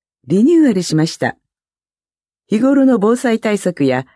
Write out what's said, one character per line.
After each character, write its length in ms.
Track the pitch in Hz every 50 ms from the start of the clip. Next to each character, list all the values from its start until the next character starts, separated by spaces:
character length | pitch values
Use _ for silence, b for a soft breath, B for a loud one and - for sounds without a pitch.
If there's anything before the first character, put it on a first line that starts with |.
| _ _ _ _ -
リ 160 | 123 160 196 233
ニ 100 | 311 349
ュ 120 | 330 302
ー 40 | 262
ア 40 | 202
ル 100 | 185 170
し 120 | - 156
ま 100 | 156 156
し 120 | 160 -
た。 200 | - 131 117 - _ _ _ _ _ _ _ _ _ _ _ _ _ _ _ _ _ _ _ _ _ _
日 120 | - 202 214
頃 260 | 247 269 285 277 269
の 140 | 262 247 202
防 160 | 196 220 240
災 240 | 247 - 240 226 226
対 180 | - 220 208
策 280 | 196 - 185 170 - 143
や 200 | 131 127 131 131 b b